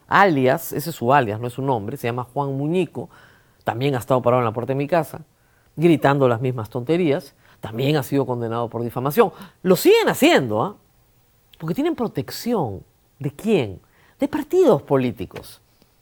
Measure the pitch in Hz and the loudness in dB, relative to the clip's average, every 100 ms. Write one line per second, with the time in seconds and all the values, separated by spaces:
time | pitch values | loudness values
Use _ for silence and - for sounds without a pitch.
0 | _ 170 196 143 127 156 - - 147 160 | _ 4 4 4 2 0 -2 -8 -8 -4
1 | 120 143 120 107 123 120 135 123 101 139 | 2 2 2 -2 -8 -6 -4 -4 -4 -8
2 | 120 120 123 - 139 135 143 180 160 - | -6 -6 -8 -6 -6 -4 -2 -2 -4 -6
3 | - - - _ _ _ - 110 135 131 | -14 -18 -20 _ _ _ -8 -4 -2 -2
4 | - 127 120 123 117 113 117 135 143 175 | 0 0 2 2 0 -4 -4 -4 -2 -2
5 | 151 - 156 _ _ _ _ - 170 151 | -2 -10 -20 _ _ _ _ 0 2 4
6 | 143 143 131 113 131 123 107 131 120 170 | 4 4 2 2 -2 -6 -8 -8 -2 0
7 | 170 147 - _ _ _ 104 110 135 151 | 0 -2 -4 _ _ _ -12 -4 0 0
8 | - 139 123 123 117 113 120 117 117 123 | 0 -2 -2 -4 -4 -4 -4 -6 -6 -4
9 | 131 147 202 - - _ 185 180 330 453 | -2 2 0 -2 -18 _ 0 2 6 4
10 | 370 180 302 302 131 107 160 208 _ _ | 4 4 4 4 2 -2 -2 -6 _ _
11 | _ _ _ _ _ _ 160 175 320 311 | _ _ _ _ _ _ -6 -4 -4 -2
12 | 220 - 123 - 226 233 131 95 - _ | -4 -6 -8 -10 -4 -2 -4 -8 -16 _
13 | _ _ 139 - 214 202 110 87 _ _ | _ _ -10 -6 0 0 0 -8 _ _
14 | _ _ 285 311 285 359 339 160 - 139 | _ _ -4 -4 0 4 4 4 2 0
15 | 127 104 90 - - - _ _ _ _ | 0 -4 -10 -12 -18 -20 _ _ _ _